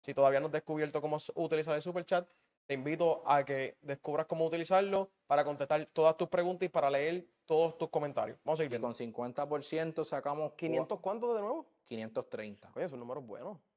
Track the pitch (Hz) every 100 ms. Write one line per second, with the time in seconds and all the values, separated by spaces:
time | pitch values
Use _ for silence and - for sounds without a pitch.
0 | - 139 135 135 156 151 - 156 151 147
1 | 151 151 - - 160 156 156 151 180 175
2 | 165 180 180 _ _ _ _ 135 139 160
3 | 170 - - 143 139 135 131 - 147 139
4 | - 147 160 165 165 165 160 190 196 196
5 | 190 _ _ 147 143 143 143 151 151 -
6 | 160 160 175 185 175 180 180 165 139 139
7 | 151 180 170 _ _ 160 165 160 160 160
8 | 147 123 107 - - 160 151 123 120 117
9 | 120 110 123 123 143 147 139 160 165 160
10 | 151 143 143 147 151 - 165 160 160 208
11 | 190 226 240 220 208 311 - _ _ 113
12 | 110 127 - 113 107 101 - 123 175 131
13 | 120 139 120 101 135 180 _